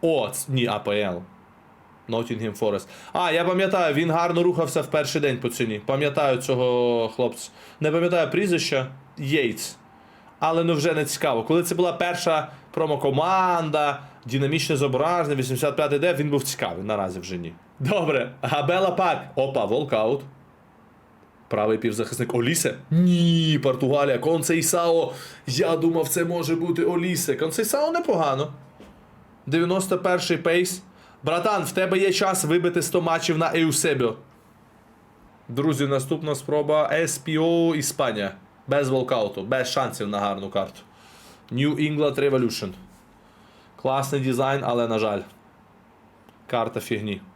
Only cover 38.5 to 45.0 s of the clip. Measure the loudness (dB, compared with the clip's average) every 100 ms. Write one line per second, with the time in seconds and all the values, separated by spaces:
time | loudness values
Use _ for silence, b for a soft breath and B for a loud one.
38.5 | -20 -2 0 2 0 0 0 0 -4 -2
39.5 | -2 0 -2 -2 -4 -4 -2 -2 -4 -4
40.5 | -4 -4 -8 -20 B B B B B B
41.5 | 0 0 0 -2 0 0 2 2 2 0
42.5 | -2 -8 -10 -20 -20 -20 -20 B B B
43.5 | B B -6 -2 -2 -2 -2 0 0 0
44.5 | 0 0 0 0 0